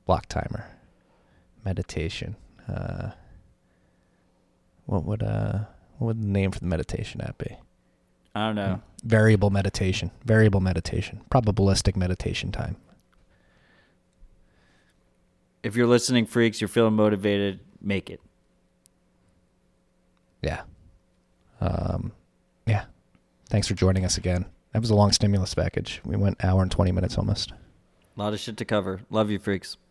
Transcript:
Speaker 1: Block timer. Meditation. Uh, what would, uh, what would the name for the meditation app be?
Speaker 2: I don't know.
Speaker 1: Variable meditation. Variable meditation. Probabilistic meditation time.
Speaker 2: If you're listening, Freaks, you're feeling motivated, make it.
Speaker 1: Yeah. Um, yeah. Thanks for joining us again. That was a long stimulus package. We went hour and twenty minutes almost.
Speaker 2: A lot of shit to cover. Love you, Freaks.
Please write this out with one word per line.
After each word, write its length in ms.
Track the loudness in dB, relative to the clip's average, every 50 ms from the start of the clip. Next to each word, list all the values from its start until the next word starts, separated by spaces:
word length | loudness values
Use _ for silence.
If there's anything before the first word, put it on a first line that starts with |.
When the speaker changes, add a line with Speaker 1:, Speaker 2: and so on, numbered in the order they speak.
| _
Speaker 1:
Block 220 | 0 0 0 -2 -4
timer. 380 | -6 -6 -6 -6 -8 -10 -12 -16 -20 -20 _ _ _ _ _ _ _ _ _ _ _ _ _ _ _ _ -6
Meditation. 720 | -4 -4 -4 -6 -6 -6 -6 -6 -6 -6 -8 -10 -10 -12 -14 -18 -20 _ -16 -12 -8
Uh, 440 | -8 -6 -6 -6 -6 -8 -8 -10 -10 -14 -20 -20 -20 -20 -20 _ _ _ _ _ _ _ _ _ _ _ _ _ _ _ _ _ _ _ _ _ _ _ _ _ _ _ _
what 200 | -4 -2 -2 -2
would, 180 | -2 -4 -2
uh, 380 | -2 -2 -2 -2 -2 -2 -2 -4 -6 -6 -12 -20 _ _ -8
what 120 | -6 -4 -4
would 140 | -2 -2
the 40 | -2
name 240 | 0 0 2 0 0
for 80 | -2 -4
the 80 | -4
meditation 560 | -2 -2 -2 -2 -4 -6 -8 -8 -8 -8 -8
app 160 | -8 -8 -8 -10
be? 180 | -10 -10 -12 -14 -20 _ _ _ _ _ _ _ _ _ _ _ _ _ -6
Speaker 2:
I 120 | -4 -4
don't 100 | -2 -2
know. 260 | -2 -2 -2 -4 -6 -8 -14 _ -12 -2
Speaker 1:
Variable 440 | 2 4 6 8 6 6 6 4 2
meditation. 640 | 2 0 0 0 -2 -2 -2 -2 -2 -2 -4 -8 -8 -6 0
Variable 340 | 4 6 6 6 6 6 4
meditation. 640 | 2 0 0 -2 -2 -2 -4 -4 -4 -6 -10 -16 -4 0
Probabilistic 680 | 0 2 2 2 2 4 4 4 4 4 2 0 0
meditation 560 | 2 0 0 -2 -2 -4 -4 -4 -4 -6 -6
time. 240 | -6 -6 -6 -6 -8 -10 _ _ _ _ _ _ _ _ _ _ _ _ _ _ _ _ _ _ _ _ _ _ _ _ _ _ _ _ -20 -20 _ _ _ _ _ _ _ _ _ _ _ _ _ _ _ _ _ _ _ _ _ _ _ _ _ _
Speaker 2:
If 140 | -8 -4 0
you're 100 | 2 4
listening, 400 | 6 6 4 4 4 2 2 2
Freaks, 340 | 2 2 2 2 2 2 0
you're 60 | -4
feeling 280 | -2 2 2 4 4 4
motivated, 640 | 4 4 4 4 2 2 0 0 2 0 -2 -4 -6 -12 -20 -20 _
make 300 | -4 -4 -4 -4 -4 -8
it. 100 | -14 -18 _ _ _ _ _ _ _ _ _ _ _ _ _ _ _ _ _ _ _ _ _ _ _ _ _ _ _ _ _ _ _ _ _ _ _ _ _ _ _ _ _ _ _ _
Speaker 1:
Yeah. 200 | -6 -6 -6 -6 -8 -14 -20 -20 -20 -20 _ _ _ _ _ _ _ _ _ _ _ _ _ -4
Um, 500 | -2 -2 -2 -2 -2 -2 -4 -4 -6 -8 -10 _ _ _ _ _ _ _ _ _ _
yeah. 200 | -2 -2 -2 -2 -6 -16 _ _ _ _ _ _ _ _ _ _ -4
Thanks 200 | -2 -2 -2 -2
for 60 | 0
joining 300 | 2 2 2 4 2 0
us 140 | -2 -2 -2
again. 280 | -2 -2 -2 -2 -4 -6 -12 _ _ _
That 80 | -4 -2
was 100 | 0 4
a 60 | 4
long 160 | 6 6 6
stimulus 420 | 4 2 2 2 2 0 0 -2 -2
package. 460 | -2 -2 -2 -2 -6 -6 -8 -10 -10 -8
We 120 | -6 -2
went 280 | 0 0 0 0 0 0
hour 180 | 2 4 4
and 80 | 2 2
twenty 180 | 2 2 2 2
minutes 260 | 2 0 -2 -2 -2
almost. 360 | -2 -2 0 -2 -2 -4 -8
Speaker 2:
A 680 | -12 -16 -20 -20 _ _ _ _ _ _ _ _ _ -6
lot 120 | -4 -4
of 80 | -4 -6
shit 160 | -6 -8 -8
to 80 | -8 -4
cover. 380 | 0 0 0 0 -2 -4 -8 -8 -2
Love 200 | 0 0 2 2
you, 80 | 0 -2
Freaks. 380 | -2 -2 -2 -2 -4 -8 -16 -18 _ _